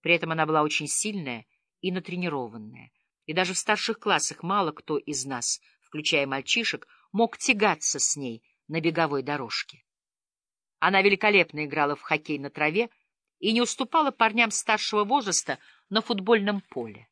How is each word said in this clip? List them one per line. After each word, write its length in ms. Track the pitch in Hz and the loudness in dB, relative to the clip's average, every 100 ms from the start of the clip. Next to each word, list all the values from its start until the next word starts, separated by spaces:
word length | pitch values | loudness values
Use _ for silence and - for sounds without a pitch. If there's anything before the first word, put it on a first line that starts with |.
При 140 | 156 170 | 4 2
этом 160 | 165 | 2
она 140 | 160 156 | 0 4
была 180 | 160 | 4
очень 240 | 151 - 147 | 4 0 -2
сильная 580 | - 208 202 139 117 - _ _ _ | -4 -4 -4 -6 -8 -12 _ _ _
и 120 | 180 | -4
натренированная, 1000 | 185 175 180 175 147 120 113 107 123 120 _ _ _ - | -4 -6 -6 -4 -4 -6 -10 -16 -18 -20 _ _ _ -4
и 80 | |
даже 200 | 160 185 | 0 0
в 40 | 180 | -2
старших 420 | - 208 - - | 0 0 0 -4
классах 440 | 175 160 - - | 2 2 0 -6
мало 280 | 170 202 170 | -2 0 0
кто 260 | 147 - 147 | -4 -4 -4
из 280 | - 135 135 | -4 -8 -6
нас, 360 | 127 - - _ _ | -6 -4 -6 _ _
включая 460 | _ 151 147 151 139 | _ -4 0 2 0
мальчишек, 600 | 135 - 233 220 156 - _ _ | -4 -2 0 0 -6 -12 _ _
мог 260 | 196 226 - | 0 0 0
тягаться 600 | - 214 208 160 - 139 | 0 2 2 2 -2 -2
с 180 | - 147 | -2 -2
ней 260 | 131 113 _ _ - | -6 -10 _ _ -6
на 140 | 160 | -2
беговой 420 | 160 160 160 143 | -2 0 0 0
дорожке. 600 | 135 147 117 - - - _ _ _ _ _ _ _ _ _ _ | -2 -6 -4 -8 -8 -16 _ _ _ _ _ _ _ _ _ _
Она 220 | 170 196 | 2 4
великолепно 640 | 196 196 214 202 165 147 151 | 4 4 4 4 2 -2 -4
играла 300 | 156 143 143 | 0 0 0
в 60 | |
хоккей 380 | - 156 151 143 | -4 -4 -2 -6
на 100 | 139 | -6
траве 400 | - 151 175 233 _ _ _ _ _ | -2 0 0 -2 _ _ _ _ _
и 140 | 202 | 0
не 80 | 226 | 2
уступала 500 | 240 - 254 330 285 | 0 -2 0 2 2
парням 400 | - 220 220 226 | 4 2 4 0
старшего 520 | - - 214 - 208 | 0 0 0 2 0
возраста 560 | 208 277 208 165 - 131 - _ _ | 2 0 0 -2 -2 -8 -10 _ _
на 120 | 208 | -2
футбольном 600 | - 208 190 226 202 202 | 0 -4 2 2 2 -4
поле. 460 | - 131 113 104 - | -6 -8 -8 -12 -20